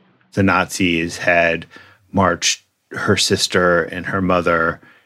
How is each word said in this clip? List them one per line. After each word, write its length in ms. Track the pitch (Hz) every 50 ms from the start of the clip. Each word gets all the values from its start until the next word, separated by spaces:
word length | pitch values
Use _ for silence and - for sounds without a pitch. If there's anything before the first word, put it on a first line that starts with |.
| _ _ _ _ _ _ -
The 100 | - 98
Nazis 760 | 95 87 90 95 85 - - 98 90 85 82 82 85 85 -
had 480 | - - 87 85 85 85 85 82 85 - - - - - - _ _ _
marched 540 | - 98 95 90 87 85 - - - - _ _ _ _ _ _
her 260 | - - - - 104 95
sister 680 | - - 101 92 - - - 98 90 87 87 85 80
and 220 | - - 90 90
her 160 | - - 98
mother 600 | 95 90 92 90 85 87 85 85 82 82 80 - - - - _ _